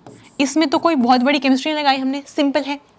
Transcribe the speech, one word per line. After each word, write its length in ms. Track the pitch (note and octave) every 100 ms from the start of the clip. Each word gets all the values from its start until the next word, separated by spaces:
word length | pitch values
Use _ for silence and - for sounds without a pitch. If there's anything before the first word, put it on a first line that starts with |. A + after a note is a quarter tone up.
| - - - -
इसमें 280 | C#4 D#4 D#4+
तो 80 | D#4+
कोई 160 | E4+ D#4
बहुत 260 | A#3+ B3
बड़ी 180 | B3 D4
केमिस्ट्री 320 | C4+ C4 D#4
लगाई 240 | D4+ C#4+ C4+
हमने, 240 | C4 C#4 C#4
सिंपल 340 | - C#4 D4
है, 140 | C4+ C#4+ -